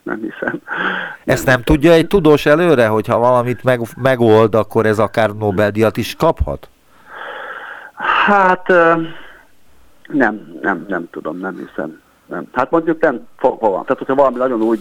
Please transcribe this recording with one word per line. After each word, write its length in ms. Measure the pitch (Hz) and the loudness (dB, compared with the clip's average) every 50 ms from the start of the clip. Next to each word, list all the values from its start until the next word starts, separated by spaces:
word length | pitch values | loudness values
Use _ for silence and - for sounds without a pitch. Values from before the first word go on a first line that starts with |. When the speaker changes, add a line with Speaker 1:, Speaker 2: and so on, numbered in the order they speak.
| - | -10
Speaker 1:
nem 160 | - 117 107 | -10 -10 -8
hiszem. 420 | 110 110 - - - - - - | -8 -10 -10 -8 -8 -8 -8 -10
Speaker 2:
Ezt 40 | - | -12
Speaker 1:
Nem 580 | - - - - - - - - - - - - | -10 -8 -6 -6 -6 -6 -8 -10 -12 -14 -12 -6
Speaker 2:
nem 100 | - 131 | -4 -4
Speaker 1:
hiszem. 260 | - - - 127 127 120 | -2 0 0 0 0 2
Speaker 2:
tudja 280 | - 156 151 131 170 | 0 0 4 4 4
egy 160 | 170 165 156 165 | 4 4 4 2
tudós 380 | - 202 156 151 151 143 - | 0 2 4 6 4 4 4
előre, 420 | 151 147 160 180 175 151 120 120 107 | 2 2 4 4 2 4 4 4 2
hogyha 300 | 107 110 104 - 117 104 | 2 0 0 0 0 2
valamit 460 | 117 123 127 123 117 123 123 - - | 2 4 2 2 2 -2 -4 -2 0
meg-, 180 | 123 127 120 117 - - - | 0 0 0 -2 -8 -8 -2
megold, 540 | 123 131 131 120 117 113 110 110 113 110 101 | 0 0 2 4 4 6 6 6 6 4 4
akkor 300 | 113 104 - - 113 110 | 0 0 0 0 0 2
ez 140 | 110 107 101 | 2 2 2
akár 300 | 107 98 - - 110 107 | 0 0 0 0 0 0
Nobel-díjat 680 | 104 107 107 104 95 92 104 104 104 107 110 107 104 - | 0 -2 -4 -2 0 0 0 0 2 2 0 0 0 -2
is 180 | 110 - - | -6 -6 -4
kaphat? 540 | - - 165 160 - - - 69 - - - _ _ _ _ _ _ - - - - - - - - - - - - - - - - - - - - - - - - - | 0 0 0 0 0 -2 -6 -6 -10 -12 -18 _ _ _ _ _ _ -20 -20 -18 -16 -16 -14 -14 -14 -14 -14 -16 -16 -16 -18 -18 -18 -20 -20 -14 -10 -4 -2 -2 0 0
Speaker 1:
Hát, 440 | - 202 202 190 185 185 185 - - | 2 2 4 4 2 2 0 0 2
ö, 320 | 185 175 170 165 165 165 165 160 - - - - - - _ _ _ _ - - - - - - _ _ _ - | 4 4 4 4 2 0 -2 -6 -10 -16 -18 -20 -20 -20 _ _ _ _ -20 -20 -20 -20 -20 -20 _ _ _ -4
nem, 520 | - 143 127 107 107 104 85 - 87 78 | -2 0 0 0 -2 -4 -12 -16 -14 -8
nem, 240 | - 95 95 85 78 98 | -4 -4 -4 -4 -6 -8
nem 200 | 95 87 85 82 | -8 -8 -8 -8
tudom, 260 | - 78 71 76 80 90 | -12 -12 -10 -10 -10 -10
nem 180 | 92 95 - - 65 - | -10 -10 -10 -12 -14 -14
hiszem. 340 | - - 76 76 80 - _ _ _ _ _ | -10 -10 -10 -10 -10 -16 _ _ _ _ _
Nem. 220 | - 143 147 - - - | -14 -12 -12 -12 -10 -4
Hát 180 | 123 131 - | -4 -4 0
mondjuk 300 | - 165 160 165 160 160 | 0 -2 0 -2 -4 0
nem 260 | - 160 127 117 - - - - | 0 -2 -2 -2 -8 -16 -12 -4
fog-, 220 | - 127 123 - | -2 -2 -2 0
van. 120 | 117 107 95 85 - | -2 -2 -2 -2 -2
Tehát, 140 | - 131 123 | -4 -6 -6
hogyha 180 | 135 - 135 | -4 -4 0
valami 220 | 135 143 131 120 123 | 2 2 2 2 -2
nagyon 240 | 123 131 127 110 | -4 -2 -2 0
új, 160 | 110 113 117 107 | 0 0 0 -2